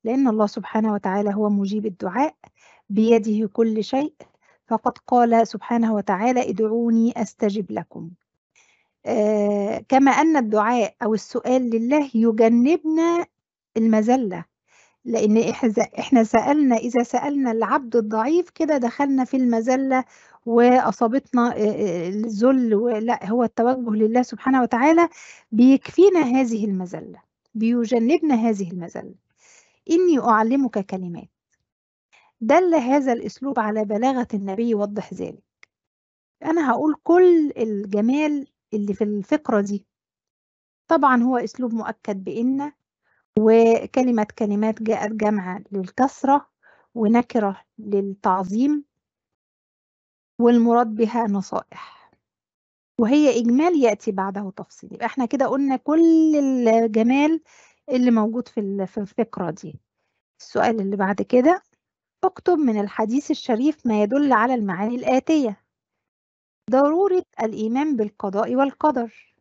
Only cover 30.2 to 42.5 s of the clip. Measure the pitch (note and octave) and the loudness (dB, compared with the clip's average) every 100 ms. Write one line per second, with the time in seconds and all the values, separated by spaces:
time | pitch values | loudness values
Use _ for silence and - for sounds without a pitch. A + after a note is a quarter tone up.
30.2 | A#3 A3 A3+ C#4 C4 G#3 F#3+ F#3+ F3+ E3+ | 2 2 2 0 0 -4 -6 -8 -8 -12
31.2 | - _ _ _ _ _ _ _ _ _ | -16 _ _ _ _ _ _ _ _ _
32.2 | _ _ A3 D#4 F#4 E4 B3 C#4+ C4 A#3 | _ _ 2 2 4 0 2 0 0 -2
33.2 | G#3+ - C4+ B3 G#3+ G#3+ G#3 G#3 B3+ C4 | -6 -10 -6 -4 -4 -4 -4 -2 0 -2
34.2 | A#3 G#3 G3 F#3+ A#3 G#3+ G#3 G#3 - F#3 | -4 -6 -6 -4 -4 -2 -4 -6 -10 -12
35.2 | F3 - _ _ _ _ _ _ _ _ | -12 -12 _ _ _ _ _ _ _ _
36.2 | _ _ D#4 E4 C#4 A#3 D4+ D4 - F4 | _ _ -4 -2 0 0 0 -2 2 6
37.2 | F4+ E4+ D4 - A3+ G3+ G3+ G#3 A3 C#4+ | 6 6 2 -2 -4 -4 -4 -2 0 0
38.2 | D4+ D4 C4+ _ _ A3 G3+ G3 G#3+ G#3 | 0 -4 -8 _ _ -6 -4 -4 -4 -4
39.2 | F#3+ D4+ - A3 G3+ G3+ _ _ _ _ | -2 -4 0 -2 -2 -8 _ _ _ _
40.2 | _ _ _ _ _ _ _ E4 C#4 B3 | _ _ _ _ _ _ _ 2 4 4
41.2 | A#3+ B3 B3 - B3 A3+ - A3 - G3 | 2 0 -4 -6 -6 -4 -8 -10 -8 -8
42.2 | F#3+ - B3 | -8 -4 -2